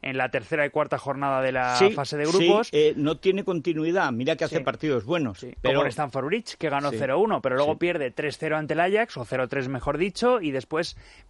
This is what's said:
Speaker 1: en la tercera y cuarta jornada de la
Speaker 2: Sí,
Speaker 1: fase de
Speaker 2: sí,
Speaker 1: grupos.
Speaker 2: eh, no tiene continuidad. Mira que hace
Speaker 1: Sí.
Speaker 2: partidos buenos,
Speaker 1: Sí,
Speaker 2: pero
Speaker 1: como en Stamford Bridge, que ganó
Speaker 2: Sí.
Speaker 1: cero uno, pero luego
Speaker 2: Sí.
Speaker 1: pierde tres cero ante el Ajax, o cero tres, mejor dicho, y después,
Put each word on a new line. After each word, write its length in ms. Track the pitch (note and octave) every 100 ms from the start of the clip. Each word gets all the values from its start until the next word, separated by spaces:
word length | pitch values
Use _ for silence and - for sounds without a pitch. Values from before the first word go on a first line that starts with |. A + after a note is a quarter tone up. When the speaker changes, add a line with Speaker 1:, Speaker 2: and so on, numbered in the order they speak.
Speaker 1:
en 160 | C#3 C3
la 100 | B2+
tercera 360 | C3 G#2+ D#3+ C#3+
y 20 |
cuarta 300 | D3+ C#3+ C#3+
jornada 420 | C#3 C#3 C#3 C3+
de 120 | C3
la 240 | B2+ B2+ B2
Speaker 2:
Sí, 120 | G3
Speaker 1:
fase 260 | F3+ C3 D3+
de 80 | D3+
Speaker 2:
sí, 60 | F#3
Speaker 1:
grupos. 320 | E3+ G#3 A#3
Speaker 2:
eh, 200 | D3 D3+ D#3
no 200 | D3 D#3+
tiene 280 | F#3+ F#3+
continuidad. 680 | G3 F3 F3 D#3 D#3+ F#3+ D3+
Mira 240 | A#2 C3+ D#3+
que 80 |
hace 140 | D#3+ D#3+
Speaker 1:
Sí. 40 |
Speaker 2:
partidos 440 | C3 A#2+ D#3 B2 G#2+
buenos, 320 | F3 B2+ F#2+
Speaker 1:
Sí, 160 | B2 -
Speaker 2:
pero 140 | B2+ C#3
Speaker 1:
como 100 | C#3+
en 20 |
Stamford 380 | A#2 C#3+ C3+ C#3
Bridge, 300 | A3 - -
que 100 | D#3
ganó 220 | C#3+ C#3+
Speaker 2:
Sí. 60 | A2+
Speaker 1:
cero 200 | C3+ D3
uno, 220 | A3 A#3
pero 160 | C3+ B2+
luego 160 | D3
Speaker 2:
Sí. 60 | D3+
Speaker 1:
pierde 320 | F3 E3+ B2+
tres 260 | B2+ D3 -
cero 220 | D#3+ D#3
ante 160 | D3+
el 60 | D#3
Ajax, 360 | F3+ G#3+ A#3 C#3
o 80 |
cero 240 | A#2+ C3 B2+
tres, 200 | C#3 B2+
mejor 280 | C3 C#3+ D3
dicho, 460 | G3 - A#3+ B3
y 80 | D#3
después, 480 | C3 - D#3+ D#3+ - - -